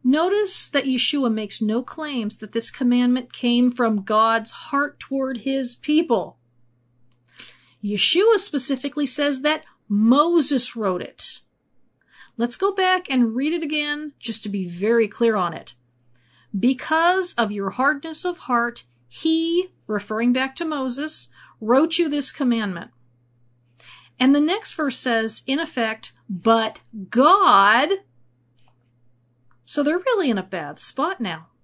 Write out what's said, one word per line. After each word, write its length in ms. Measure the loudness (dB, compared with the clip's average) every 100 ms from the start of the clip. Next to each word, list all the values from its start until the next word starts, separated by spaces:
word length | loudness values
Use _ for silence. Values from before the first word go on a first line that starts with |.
Notice 640 | 2 2 2 0 0 -4 -2
that 160 | -2 0
Yeshua 460 | -2 0 0 0
makes 300 | -2 -4 -4
no 220 | -2 -2
claims 540 | -4 -10 -6 -4 -6 -8
that 160 | -6
this 180 | -4 -4
commandment 640 | 0 2 4 4 0 -4
came 360 | -4 0 4 2
from 340 | 2 0 0
God's 480 | 0 2 4 2 -2
heart 480 | -12 -4 -2 -2 _
toward 400 | -6 -4 -4 -4
his 360 | -2 -2 -4 -8
people. 640 | 0 2 2 0 -2 _ _ _ _ _ _ _ _ _ _ -20 -20 -20 _ _
Yeshua 560 | -6 -2 0 4 4 4
specifically 680 | 2 -2 -2 -4 -4 -4 -2
says 360 | 0 0 0
that 240 | -2 -2 -6 _ _
Moses 880 | 2 4 4 4 4 2 0 0 -2
wrote 260 | -4 -2
it. 400 | -6 -10 -10 -10 _ _ _ _ _ _ _ _ -20 -6
Let's 180 | -4 0
go 160 | -2
back 380 | 0 0 0 0
and 260 | 0 0 0
read 180 | -2
it 100 | -2
again 500 | -4 -4 -4 -6 -10 _
just 240 | -8 -8
to 60 | -6
be 180 | -6 -6
very 400 | -4 0 2 0
clear 280 | 2 0 2
on 180 | -2
it. 200 | -6 -16 -20 _ _ _ _ _ _ _ 0
"Because 760 | 0 0 0 2 2 2 -2
of 180 | -2 -2
your 200 | -2 -6
hardness 520 | 0 0 0 -6 -6
of 140 | -6 -6
heart, 460 | -2 0 0 -6 _ _ _
he," 640 | -4 0 0 2 0 -2 _ -6
referring 460 | -6 -4 0 2
back 240 | 2 -2 -4
to 100 | -6
Moses, 640 | -4 -4 -4 -6 -8 -14 _ -20 _
"wrote 380 | 2 2 4 0
you 100 | 0
this 240 | 0 -4
commandment." 600 | -2 0 0 -2 -6 -12 _ _ _ _ _ _ _ _ _ -20 -20 -20 _
And 160 | 4
the 60 | 4
next 320 | 2 0 -4
verse 240 | -4 -4 -2
says, 460 | -2 -2 -2 -6 -4
in 140 | -4
effect, 540 | -4 -4 -4 -4 -12 _ _
"But 500 | -2 2 2 0 -8 _ -16 -4
God," 800 | 4 6 6 6 6 6 4 2 -2 _ _ _ _ _ _ _ _ _ _ _ _ _ _ _ _ -6
so 180 | -2
they're 160 | 0 0
really 300 | 0 0 0
in 80 | -2
a 60 |
bad 360 | -4 -8 -10 -6
spot 400 | -8 -4 -4 -4
now. 300 | -8 -8 -14 _